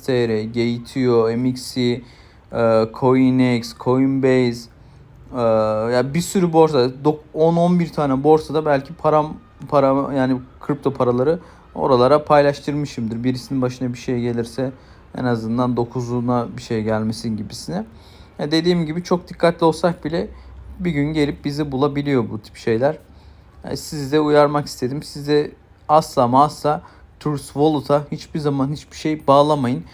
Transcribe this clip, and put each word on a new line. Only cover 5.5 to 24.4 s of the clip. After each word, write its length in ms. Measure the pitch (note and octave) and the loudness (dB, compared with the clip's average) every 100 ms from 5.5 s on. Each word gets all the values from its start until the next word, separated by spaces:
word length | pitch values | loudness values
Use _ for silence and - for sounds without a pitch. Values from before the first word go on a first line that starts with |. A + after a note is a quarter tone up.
| A2 G#2+ G#2+ A#2 | 2 2 0 0
ya 220 | B2 C3+ | 0 0
bir 60 | D#3+ | -2
sürü 320 | E3+ G3+ F3 | -2 0 2
borsa, 260 | D#3+ D#3 C#3+ | 4 6 4
dok-, 420 | B2 C3+ D3 D3+ - | 0 0 -2 -2 -8
on 220 | D#3 E3 E3+ | 0 2 4
on 240 | F3 F3+ | 4 2
bir 120 | D#3 | 0
tane 320 | - C#3+ C3 | -2 0 2
borsada 420 | D3+ D#3 D#3 D3+ D#3 | 4 4 4 -2 0
belki 280 | C#3 C#3 | 0 -2
param, 420 | - D#3 D3+ D3+ - - - C#3+ | -4 0 2 0 -8 -18 -18 -2
para, 460 | C#3+ C3+ C3+ C3 | 2 2 2 0
yani 260 | C#3 C3 B2+ - - | -2 0 -2 -4 -14
kripto 320 | - C#3+ C#3 | -6 -4 -4
paraları 460 | B2+ B2 B2 C3+ F3 - - - | 0 0 2 0 -2 -6 -20 -16
oralara 500 | - D3+ B2 B2+ D3 | -4 2 4 6 4
paylaştırmışımdır. 1000 | D3+ D3 C#3+ - - D3 C#3 - A2+ A#2 | 4 4 4 0 -4 -4 -6 -6 -6 -4
Birisinin 380 | B2+ B2+ - C3+ | -4 -4 -4 -2
başına 300 | B2+ B2+ B2+ | -2 -4 -6
bir 60 | B2 | -6
şey 220 | - B2 | -6 -4
gelirse 520 | A#2+ A#2 A#2 - B2+ - - - - - | -2 -4 -6 -6 -6 -8 -20 -20 -16 -6
en 60 | |
azından 520 | B2+ A#2 A2 A#2+ B2 A#2+ | -2 -2 -2 -2 0 0
dokuzuna 680 | A#2+ C3 A#2+ B2 A#2+ B2 A#2 A#2 | -2 -6 -4 -4 -2 -2 -4 -10
bir 60 | |
şey 200 | - A2+ | -6 -4
gelmesin 540 | G#2+ A2 A2 A2+ A#2 G#2+ | -2 -2 -2 -4 -6 -6
gibisine. 480 | G2+ - - F3+ A3+ - - - - - | -8 -12 -8 -8 -8 -16 -20 -20 -20 -10
Ya 120 | D3 | -2
dediğim 360 | D#3+ F3 F3 D3+ | 0 2 0 -2
gibi 160 | E3+ | -6
çok 260 | - F3+ - | -4 -4 -4
dikkatli 360 | - E3+ E3+ | -2 -2 2
olsak 400 | E3 D#3+ F3 F3 | 0 2 -2 -2
bile 240 | D3+ E3+ G#3+ - - - - - | -6 -6 -6 -12 -20 -20 -20 -6
bir 120 | F3 | -2
gün 220 | D3 D3 | 0 0
gelip 320 | D#3 C#3+ - | 0 0 -2
bizi 280 | D3 C#3+ D3 | -6 -4 -4
bulabiliyor 580 | C3 D3 C#3+ C#3+ C3 G#2+ | 0 0 0 0 0 0
bu 80 | G#2+ | -6
tip 180 | - - | -12 -8
şeyler. 420 | B2+ A2+ C#3 D#3 - - - - - - | -2 0 0 -2 -14 -20 -20 -20 -20 -18
E, 120 | - C#3 | -12 -10
sizi 360 | - D3+ C3+ | -10 -10 0
de 80 | D3+ | 0
uyarmak 460 | D3+ D3 | 4 6